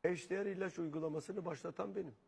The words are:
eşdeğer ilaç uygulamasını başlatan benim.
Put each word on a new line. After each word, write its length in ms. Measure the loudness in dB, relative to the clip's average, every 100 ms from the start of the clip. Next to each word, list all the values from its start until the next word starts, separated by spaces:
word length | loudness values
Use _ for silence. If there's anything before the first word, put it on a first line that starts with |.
eşdeğer 420 | 4 4 0 0 0
ilaç 320 | 0 0 0
uygulamasını 640 | -2 0 0 0 -2 -4
başlatan 500 | -2 -4 -4 -2 -2
benim. 200 | 0 -2 -6